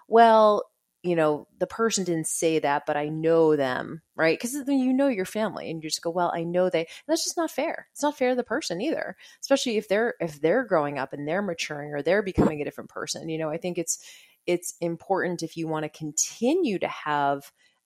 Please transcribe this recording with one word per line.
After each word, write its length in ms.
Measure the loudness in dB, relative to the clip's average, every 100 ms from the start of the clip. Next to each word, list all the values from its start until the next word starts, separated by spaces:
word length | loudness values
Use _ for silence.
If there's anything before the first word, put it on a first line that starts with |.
| 4
"Well, 640 | 8 8 8 6 4 -2 _ _ _
you 140 | 0 2
know, 320 | 2 0 -6 _
the 100 | -6
person 380 | 0 0 0
didn't 220 | 0 -2 -2
say 320 | 0 2 2
that, 260 | 2 0
but 140 | 0 -2
I 100 | -2
know 480 | 0 4 6 6 4
them," 460 | 2 -2 -6 -12 -10
right? 240 | 0 2 2
'Cause 140 | -4
then 280 | -6 -2 0
you 120 | 2
know 160 | 2 2
your 160 | 0
family 460 | -4 -2 -4 -4 -8
and 120 | -10
you 60 | -6
just 140 | -6
go, 80 | -4
"Well, 200 | 0 0
I 100 | -2
know 240 | -2 0 2
they," 120 | 0
and 80 | -2 -8 -4
that's 180 | -2
just 140 | -2 -4
not 120 | -4
fair. 380 | -4 -6 -6 -12
It's 100 | -4
not 160 | -4 0
fair 120 | 0
to 60 | 0
the 80 |
person 380 | -2 -4 -4 -4
either, 340 | -2 -4 -6 -12 -20 -16
especially 380 | 0 0 2 -2
if 100 | 0
they're, 260 | 0 0 -2
if 220 | -6 0
they're 220 | 2 2
growing 340 | 2 0 0 -2
up 160 | -6
and 120 | -6 -4
they're 140 | -2
maturing 540 | -2 -6 -8 -8 -6
or 80 | -2
they're 200 | 2 2
becoming 380 | 2 0 0 0
a 40 | -8
different 240 | -10 -14
person. 400 | -10 -8 -8 -6
You 80 | -4
know, 100 | -4
I 80 | -4
think 220 | -4 -4
it's, 200 | -4 -6 -10 -20 -20 _ -2
it's 280 | -2 -4 -6
important 640 | -6 -6 -2 0 0 -4
if 140 | -6 -6
you 120 | -4
wanna 200 | -4 -6
continue 920 | -8 -8 -4 -6 -2 0 2 0 -2
to 100 | -4
have 640 | -4 -2 0 0 -2 -6 _ _ _